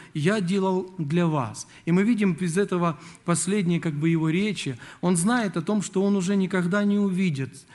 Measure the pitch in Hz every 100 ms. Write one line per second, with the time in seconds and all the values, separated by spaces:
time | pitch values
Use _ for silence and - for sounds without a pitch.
0 | - 156 156 220 175 196 190 185 185 -
1 | 143 175 170 151 113 - - - - 175
2 | 208 214 196 160 180 175 202 180 170 151
3 | - - - 170 180 208 175 170 170 147
4 | 165 165 156 175 214 185 143 120 - -
5 | 175 180 196 247 208 170 170 214 160 190
6 | 202 202 175 202 185 190 175 208 208 202
7 | 202 180 190 135 127 - -